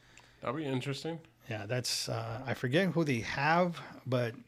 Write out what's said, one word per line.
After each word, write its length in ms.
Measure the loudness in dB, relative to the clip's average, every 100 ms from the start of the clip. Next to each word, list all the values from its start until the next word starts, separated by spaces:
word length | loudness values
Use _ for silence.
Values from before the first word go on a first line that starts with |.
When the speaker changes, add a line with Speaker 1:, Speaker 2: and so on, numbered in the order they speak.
| -20 -20 -20 -8
Speaker 1:
That'd 160 | -6 -4
be 80 | 0
interesting. 540 | -2 -2 -4 -4 -6 -10 _ -8
Speaker 2:
Yeah, 160 | -6 -2
that's, 420 | -2 0 -2 -2
uh, 340 | -4 -4 -6 -4
I 80 |
forget 360 | -2 2 4 4
who 140 | 2
they 160 | 2 0
have, 600 | 0 0 4 6 4 0 -10 -12 0
but 280 | 2 2 -2